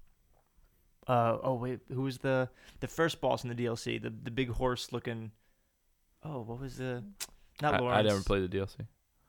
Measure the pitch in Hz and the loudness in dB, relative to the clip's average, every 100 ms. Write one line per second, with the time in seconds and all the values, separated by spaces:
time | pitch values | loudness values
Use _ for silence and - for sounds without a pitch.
0 | - _ _ _ _ _ - _ _ _ | -20 _ _ _ _ _ -20 _ _ _
1 | - 120 117 113 131 127 123 123 - 127 | 2 4 4 2 0 -2 -2 -6 -6 -4
2 | 135 123 135 131 127 - - - 127 - | -2 -2 2 2 2 -4 -20 -10 -6 0
3 | 160 - 135 123 123 120 120 113 - 117 | 0 2 2 2 0 -2 0 -2 -2 -4
4 | 113 110 120 117 127 110 127 123 - 120 | -4 -6 -4 -2 0 2 0 0 -4 -6
5 | 123 113 110 - _ _ _ _ _ _ | -4 -6 -8 -12 _ _ _ _ _ _
6 | _ _ 156 139 110 120 135 127 127 123 | _ _ -10 -8 -8 -8 -8 -6 -4 -4
7 | 202 202 - - - - 147 95 123 107 | -6 -10 -12 -12 -20 -2 2 4 4 4
8 | 107 101 95 98 92 98 98 - 110 _ | 6 4 4 2 2 0 -2 -6 -14 _
9 | _ _ | _ _